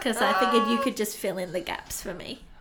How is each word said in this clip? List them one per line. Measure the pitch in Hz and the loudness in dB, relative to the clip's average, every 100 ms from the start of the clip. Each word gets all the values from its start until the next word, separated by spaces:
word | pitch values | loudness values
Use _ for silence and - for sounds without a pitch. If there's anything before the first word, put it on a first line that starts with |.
'cause | 254 226 | 2 2
I | 202 | 2
figured | 254 247 233 220 | 4 4 4 4
you | 233 | 2
could | 240 208 | 0 -2
just | 214 - | -4 -4
fill | 202 180 | -4 -4
in | 180 | -4
the | 175 | -4
gaps | 170 - - - | -4 -6 -6 -8
for | - | -8
me. | 175 - - - - | -8 -10 -12 -16 -20